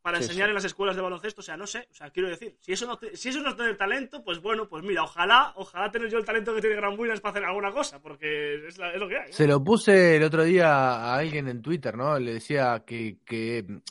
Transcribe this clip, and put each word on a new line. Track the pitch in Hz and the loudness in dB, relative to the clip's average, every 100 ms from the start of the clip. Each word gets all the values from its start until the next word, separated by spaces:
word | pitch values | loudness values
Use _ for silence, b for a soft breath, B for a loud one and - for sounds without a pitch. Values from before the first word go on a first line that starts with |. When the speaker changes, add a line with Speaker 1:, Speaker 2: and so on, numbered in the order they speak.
Speaker 1:
para | 175 170 | -4 -2
Speaker 2:
Sí, | 190 | -2
Speaker 1:
enseñar | 180 208 | 0 0
Speaker 2:
sí. | |
Speaker 1:
en | 202 | 0
las | 190 | -4
escuelas | 175 196 185 | -2 -2 -2
de | |
baloncesto, | 180 175 208 208 | -4 -6 -10 -12
o | |
sea, | 175 160 | -12 -12
no | 208 | -10
sé, | 226 - | -12 -14
o | _ | _
sea, | 147 | -8
quiero | 180 185 | -4 -2
decir, | 170 226 - | -4 -12 -14
si | - | -6
eso | 190 240 | -4 -4
no | 233 | -8
te-, | 220 175 | -10 -8
si | 254 | -4
eso | 277 | -4
no | 277 | -4
es | 208 | -2
tener | 233 202 | -2 0
talento, | 196 262 254 285 | 0 -2 -4 -10
pues | 190 170 | -6 -6
bueno, | 196 220 214 | -2 -4 -4
pues | 160 | -8
mira, | 196 175 | -4 -2
ojalá, | 160 - 185 247 285 190 | -2 -2 6 6 6 -4
ojalá | - 175 202 | -12 -6 -6
tener | 226 226 | -4 -4
yo | 226 | -4
el | 214 | -2
talento | 220 220 | -4 -2
que | 220 | -2
tiene | 214 208 | -2 0
Grant | 202 208 | -4 -4
Williams | 233 214 | -4 -4
para | 208 | -6
hacer | 202 180 | -4 -4
alguna | 202 196 | -4 -4
cosa, | 254 277 143 | -4 -6 -10
porque | 151 143 151 151 147 151 160 | -18 -10 -6 -4 -4 -6 -10
es | 185 | -10
la, | 175 | -8
es | 185 | -6
lo | 196 | -6
que | 269 | -6
hay, | - | -6
¿no? | |
Speaker 3:
Se | - 147 | 2 4
lo | 139 | 4
puse | 147 220 - 190 175 156 | 4 4 8 8 10 6
el | |
otro | 156 165 | 4 4
día | 165 180 160 143 131 117 | 4 6 6 6 4 0
a | 117 131 | 0 -2
alguien | 160 151 135 | -2 -4 -4
en | 120 | -6
Twitter, | 139 170 127 110 | -4 -4 -4 -2
¿no? | 143 143 | -2 0
Le | 120 | -2
decía | 113 - 147 123 117 - | -6 -2 0 2 0 -4
que, | 117 110 92 - | -8 -8 -10 -8
que | 113 113 117 98 101 - | -6 -4 -4 -6 -12 -14